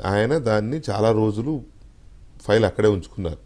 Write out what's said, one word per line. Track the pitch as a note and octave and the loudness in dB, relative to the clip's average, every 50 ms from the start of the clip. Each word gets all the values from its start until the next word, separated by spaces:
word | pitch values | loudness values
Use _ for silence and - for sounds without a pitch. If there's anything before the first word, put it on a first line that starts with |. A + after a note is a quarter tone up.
| - | -4
ఆయన | F#2+ G2 G#2 A2 A#2+ D3+ E3 | -2 0 2 2 2 0 0
దాన్ని | B2+ A2+ G#2+ G#2+ G#2 A2+ C#3+ D#3+ D3+ - | 0 0 0 0 0 -2 -6 -6 -6 -4
చాలా | G2 G#2 G#2+ A2+ A2+ | -2 0 2 2 2
రోజులు | G#2+ G#2+ G#2+ G2 G#2+ A2+ D3 D#3 C3+ B2 - - - - - - - - - - - - - - - - | 2 2 0 -2 -2 -4 -4 -6 -6 -8 -12 -20 -20 -20 -20 -20 -20 -20 -20 -20 -20 -20 -20 -20 -10 -2
ఫైల్ | - G#2 A2 G#2+ | 2 2 4 4
అక్కడే | F#2 - - G#2 G#2+ | 2 2 2 2 2
ఉంచుకున్నారు. | G#2 F#2 E2 - - - F#2 E2 D#2 - - | 2 0 -2 -8 -10 -8 -8 -8 -8 -10 -16